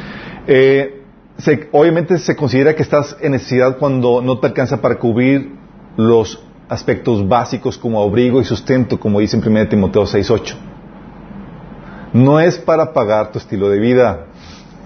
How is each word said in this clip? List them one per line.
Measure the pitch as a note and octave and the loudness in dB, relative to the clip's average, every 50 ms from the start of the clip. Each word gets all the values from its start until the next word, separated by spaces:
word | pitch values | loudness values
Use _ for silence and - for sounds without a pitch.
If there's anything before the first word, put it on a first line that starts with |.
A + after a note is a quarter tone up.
| - - - - - - - - - | -16 -16 -16 -16 -16 -16 -18 -10 -2
Eh, | - C#3 C3 C3+ C3+ C#3 C#3 C#3 C#3 - - - - - - - _ - | 2 4 4 6 4 4 2 0 -2 -6 -14 -20 -20 -20 -20 -20 _ -20
se, | - - D#3+ D3+ - - - - | -4 -2 0 0 0 -2 0 2
obviamente | D3 D3+ E3+ D#3+ E3+ D#3+ D#3+ F#3 D#3+ | 2 4 4 2 2 0 0 -2 -2
se | - - - | 0 -2 -4
considera | - D3+ B2 A#2 C3 C#3 D#3 D3+ | -2 -2 0 0 2 2 2 2
que | - C3+ | 0 0
estás | - D#3 D3 C#3 - - - | 0 0 0 0 -2 -6 -6
en | D#3 D3+ C#3 | -4 -2 -2
necesidad | B2 - - C3 B2+ B2+ C3 C3 | -2 -2 -2 0 2 2 2 0
cuando | C3 D3 C#3 C3+ B2+ A#2+ B2 A#2+ B2 B2 | 0 -2 -2 0 0 2 2 2 2 0
no | B2+ C3 B2 | -2 -2 0
te | - | -2
alcanza | C3+ G#2 D#3 C3 - C#3+ - | -2 -2 -2 -2 -2 -2 -2
para | - B2+ A#2+ - | 0 -2 -2 0
cubrir | - A#2+ G#2+ A#2 B2+ C3 C#3 C#3 C#3 - - - - - - - - - - | 0 0 0 2 2 2 2 0 -2 -6 -12 -20 -20 -20 -20 -20 -20 -10 -4
los | - A2+ A2+ A#2 A2+ G#2+ - - - - - - - - - | 0 2 4 4 4 2 0 -4 -14 -20 -20 -20 -20 -14 -10
aspectos | B2 A2+ - - A#2+ - - C3+ A#2 G2+ G2+ | -10 -6 -4 -4 -4 -2 -2 -2 -2 0 0
básicos | F#2 A#2+ A#2+ A#2+ - - A#2 - B2 - | 2 2 0 0 -2 -6 -6 -6 -6 -6
como | - - A#2+ A2+ G#2+ | -6 -6 -4 -2 0
abrigo | G#2 G#2 G2 A#2 B2 B2 A#2+ C3 | 0 0 2 2 2 2 2 2
y | A#2 | 0
sustento, | - A#2 G#2 - - C3 C3 B2 - A#2+ - | 0 -2 -4 -2 -2 0 0 0 0 -2 -4
como | - A2 G2+ G2+ | -2 0 0 0
dice | G#2+ G#2 - | 0 0 0
en | A2+ F2+ | -2 0
primera | A2 G#2+ G#2+ G#2+ - | 2 2 2 2 2
Timoteo | A#2+ G#2+ F#2+ F2+ F#2+ G#2+ G2 | 2 0 0 2 2 0 0
seis | - - G#2 F#2+ - | 0 0 -2 0 0
ocho. | A#2 G2+ - - - - - - - - - - - - - - - - - - - - - - - - - - - - - - - - - - - | 0 -2 -2 -6 -12 -16 -18 -20 -20 -20 -20 -20 -20 -20 -20 -20 -20 -20 -20 -20 -20 -18 -18 -18 -20 -20 -20 -20 -20 -20 -20 -20 -20 -20 -12 -2 0
No | A#2 B2+ C#3 D3 D#3 | 2 4 4 4 4
es | E3 F3+ - | 4 2 0
para | - - - D#3+ D#3 D#3 - - | -2 -2 0 0 0 0 0 -2
pagar | C#3 A2+ G2+ G#2+ G#2+ G#2+ - | -2 0 2 0 0 0 -2
tu | - - | -6 -10
estilo | - - A2+ F#2+ G2 G2+ | -10 -8 -6 -2 0 0
de | G2+ G2+ | 0 2
vida. | A2 A#2+ B2 B2+ B2 A2 F#2 - - - - - - - - - - - - - - | 2 2 4 4 4 2 0 -4 -10 -16 -20 -20 -20 -20 -20 -20 -20 -20 -20 -20 -20